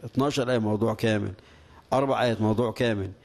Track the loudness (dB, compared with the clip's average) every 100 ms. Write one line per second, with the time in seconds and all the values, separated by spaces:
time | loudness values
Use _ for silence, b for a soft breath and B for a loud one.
0 | -6 -2 0 0 0 0 0 0 0 0
1 | 0 0 -2 -8 B B B B B 0
2 | 2 2 2 2 0 2 0 0 -2 -2
3 | -4 -10